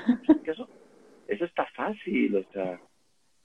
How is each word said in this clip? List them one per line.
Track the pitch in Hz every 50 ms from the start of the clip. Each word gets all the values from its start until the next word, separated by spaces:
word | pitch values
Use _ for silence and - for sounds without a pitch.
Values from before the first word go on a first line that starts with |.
| -
"Pues | 226 247 - - -
es | 311 - -
que | 160
eso, | 160 - 262 - - - - - - - - - - - - -
eso | - - 170
está | 170 - - 147 - -
fácil", | - 135 190 214 208 - 180 208 127 120 113 101
o | 95 92 -
sea, | - 98 92 92 90 87 - - _ _ _ _ _ _ _ _ _ _ _